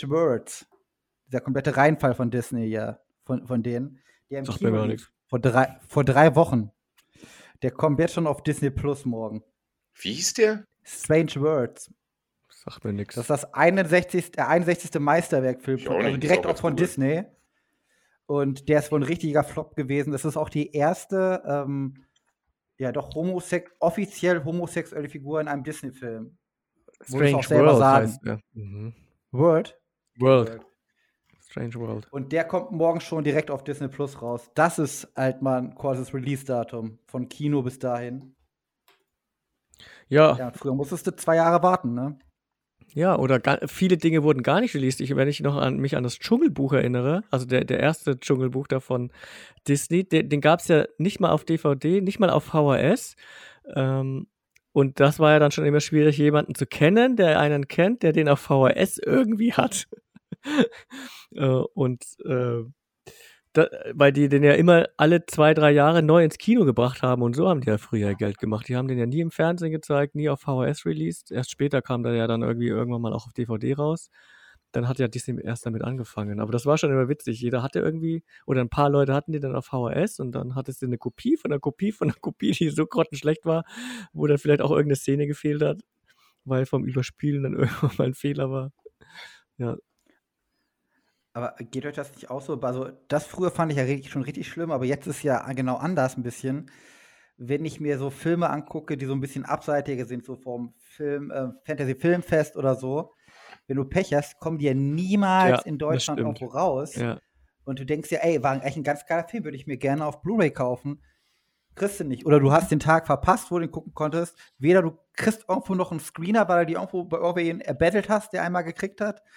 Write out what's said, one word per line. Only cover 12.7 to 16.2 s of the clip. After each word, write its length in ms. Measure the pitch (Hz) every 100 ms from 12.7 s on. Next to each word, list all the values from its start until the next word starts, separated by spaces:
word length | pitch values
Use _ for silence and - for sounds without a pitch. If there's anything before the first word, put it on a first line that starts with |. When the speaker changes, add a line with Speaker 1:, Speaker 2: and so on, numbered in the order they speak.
| -
Speaker 2:
mir 100 | 110
nix. 220 | 101 101 -
Speaker 1:
Das 80 |
ist 60 | 117
das 240 | 143 -
einundsechzigste, 800 | - 165 190 170 175 175 180 165 -
der 100 | 127
einundsechzigste 500 | 165 170 170 - 160
Meisterwerkfilm 800 | 143 165 170 147 131 127 - 131
Speaker 3:
Ich 80 | -
Speaker 1:
von, 100 | 90
Speaker 3:
auch 40 |
Speaker 1:
also 120 | 117
Speaker 3:
nicht, 120 | 135